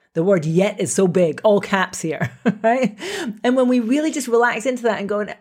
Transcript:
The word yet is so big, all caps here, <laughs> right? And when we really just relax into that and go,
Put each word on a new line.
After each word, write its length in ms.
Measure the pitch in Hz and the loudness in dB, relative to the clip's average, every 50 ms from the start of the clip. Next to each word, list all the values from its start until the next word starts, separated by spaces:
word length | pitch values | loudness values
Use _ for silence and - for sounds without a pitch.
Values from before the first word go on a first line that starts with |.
| _ _ - | _ _ -4
The 100 | 165 165 | -2 2
word 220 | 196 196 175 143 | 2 2 2 2
yet 340 | 160 160 175 190 208 202 - | 0 2 2 2 0 0 -4
is 120 | 190 - | -4 -2
so 160 | - - 196 | 0 0 2
big, 340 | 180 151 190 180 160 143 - - | 2 2 2 2 0 0 0 2
all 160 | 220 202 196 | 2 4 2
caps 420 | 190 - 208 190 180 - - - | 2 0 -2 -2 -2 -2 -6 -8
here, 300 | - 160 147 - 156 120 - - - | -6 -6 -4 -4 -6 -6 -6 -4 -2
<laughs> 180 | 226 - - - | -2 -2 0 2
right? 340 | 226 240 262 254 - - - 330 381 415 392 330 233 202 - - | 0 2 2 0 -2 -4 -6 -10 -8 -8 -6 -6 -8 -8 -4 -2
And 120 | 247 254 | 0 2
when 120 | 262 254 | 2 4
we 120 | 247 254 247 | 4 2 2
really 320 | 226 214 262 294 311 320 | 2 2 0 0 0 0
just 160 | - 302 - | -2 -4 -4
relax 380 | 233 226 233 240 240 - 233 202 | 0 2 2 2 2 0 -2 -4
into 160 | 269 254 240 233 | -4 -4 -2 -2
that 160 | 226 202 - | -2 -2 -2
and 80 | 202 | -4
go, 200 | 190 208 208 208 - - - | -4 -4 -4 -6 -6 -8 -8